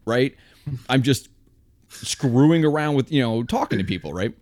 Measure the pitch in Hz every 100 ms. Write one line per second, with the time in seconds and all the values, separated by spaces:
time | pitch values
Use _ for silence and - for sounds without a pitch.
0 | - 120 139 - _ _ - 135 - 135
1 | 127 127 - _ _ _ _ _ _ -
2 | - - 135 120 151 165 151 151 151 143
3 | 123 147 120 113 120 240 - - 85 92
4 | 78 82 107 -